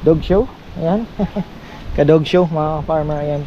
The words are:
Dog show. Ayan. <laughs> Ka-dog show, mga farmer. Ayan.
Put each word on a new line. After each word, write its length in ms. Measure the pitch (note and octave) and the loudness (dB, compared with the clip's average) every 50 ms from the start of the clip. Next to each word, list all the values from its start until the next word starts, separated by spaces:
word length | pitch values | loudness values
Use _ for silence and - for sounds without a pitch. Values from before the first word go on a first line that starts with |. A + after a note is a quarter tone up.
| - | 4
Dog 160 | D3 D#3+ D#3 | 4 4 4
show. 240 | - - F3+ G3 F#3+ E3+ - - - - - | 2 2 2 2 2 0 -6 -16 -18 -14 -10
Ayan. 260 | F3+ D#3+ E3 F#3 G#3+ A#3 - - - G#3 - - G#3 F3+ - | -4 -2 0 0 0 -2 -6 -4 -4 -4 -4 -2 -6 -8 -8
<laughs> 480 | - - - - - - - - - | -10 -18 -18 -18 -18 -14 -10 -6 0
Ka-dog 260 | - D3 D3 D#3 D#3+ D3+ | 2 4 6 6 4 4
show, 220 | - - F3+ F3+ | 4 2 2 2
mga 400 | E3 E3 D#3 D3+ D#3 D#3 D3+ D3 | 2 0 -2 -2 -2 -2 -4 -4
farmer. 320 | - D#3+ D#3 D3+ D3+ D3+ D3 | -2 -2 -2 0 -2 -4 -4
Ayan. 220 | D3 D3 D3 C#3+ D3 | -2 -2 -4 -4 -6